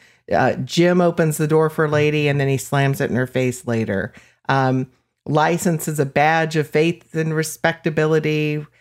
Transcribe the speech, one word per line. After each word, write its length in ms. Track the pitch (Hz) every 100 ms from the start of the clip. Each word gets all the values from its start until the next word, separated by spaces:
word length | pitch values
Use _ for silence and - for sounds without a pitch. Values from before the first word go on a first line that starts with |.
| _ _ -
Uh, 220 | - 127
Jim 480 | - 131 - 175 180
opens 360 | 175 170 160 151
the 100 | 151
door 220 | 156 156
for 160 | 156 156
a 40 |
lady, 400 | 151 151 151 147
and 100 | 143
then 80 | 139
he 100 | 135
slams 440 | - 139 139 135
it 80 | 139
in 80 | 120
her 100 | 127
face 400 | 131 127 120 -
later. 460 | 113 107 98 90 - - _ -
Um, 420 | 135 131 131 127 _ _ _ -
license 640 | 147 160 170 185 160 -
is 120 | 151
a 60 | 143
badge 500 | 151 151 165 160 156
of 120 | 147
faith 460 | 151 165 170 _ 160
and 180 | 160
respectability, 1300 | 156 156 - 165 165 170 156 156 160 156 151 151 151 147 _